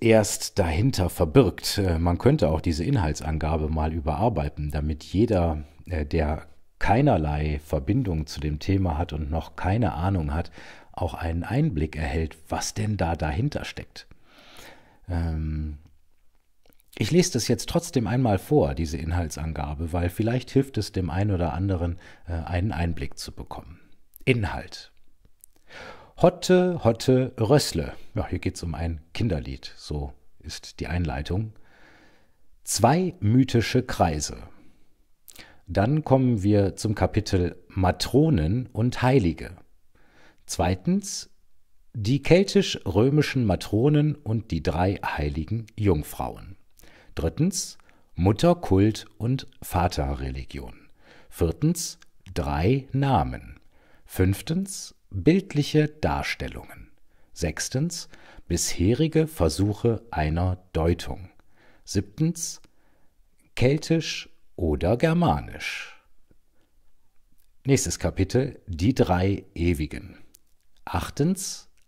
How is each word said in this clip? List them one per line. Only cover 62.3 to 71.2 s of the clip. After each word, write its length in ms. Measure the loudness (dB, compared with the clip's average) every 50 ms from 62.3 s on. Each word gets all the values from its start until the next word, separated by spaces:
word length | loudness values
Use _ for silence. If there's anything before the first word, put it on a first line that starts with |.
| 0 -4 -8 -10 -10 -14 -18 -20 _ -20 _ _ _ _ -20 -20 _ _ _ _ _ _ _ _ -2
keltisch 720 | 2 2 2 2 2 0 0 0 0 0 -2 -6 -8 -10 -14 -18 -20 -20 -16 -8
oder 420 | -4 -2 0 0 0 2 0 2
germanisch. 1040 | 2 2 2 2 2 2 2 2 0 -2 -8 -12 -10 -10 -8 -8 -10 -12 -14 -16 -20 _ -20 -20 -20 -20 _ -20 -20 _ _ _ _ _ _ _ _ -20 -20 -20 -20 -20 -20 _ -20 -20 _ -20 -20 -20 -20 _ -6 0
Nächstes 340 | 2 2 2 2 0 -4 -2
Kapitel, 600 | -2 -2 0 0 0 2 2 0 0 0 -6 -12 -12
die 280 | -8 -4 0 2 2 4
drei 500 | 4 4 4 4 2 2 0 0 -2 -6 -10 -6
Ewigen. 640 | -2 0 2 2 0 -2 -6 -6 -10 -14 -14 -18 -18 -20 -20 _ -20 _ _ _ _ _ -20 -20 -18 -12
Achtens, 880 | -6 -6 -6 -6 -6 -2 0